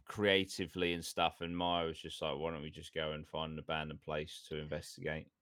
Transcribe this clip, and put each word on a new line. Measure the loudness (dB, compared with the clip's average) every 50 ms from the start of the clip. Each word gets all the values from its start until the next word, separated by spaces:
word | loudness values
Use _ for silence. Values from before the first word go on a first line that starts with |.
| -14
creatively | -8 0 4 6 8 8 8 6 2 -2 -4 -4 -2 0 2 2 2 2
and | 0 -2
stuff, | -2 2 4 4 4 4 2
and | -4 -2 0
Maya | 2 2 4 4 4 2
was | 0 -2 -4
just | -8 -10 -6 -2
like, | -2 -2 0
"Why | 0 -2 -2
don't | -2 -4
we | -6 -8
just | -10 -10 -12 -8 -4
go | -2 -2 -2 -2
and | -4 -6
find | -6 -4 -4 -4 -4 -4
an | -6
abandoned | -4 -2 0 0 -2 -2 -6 -8
place | -6 -4 -2 -2 -2 -4 -8 -14 -10 -8
to | -6
investigate?" | -6 -4 -4 -4 -4 -6 -8 -10 -6 -4 -2 -2 -4 -6 -10 _ _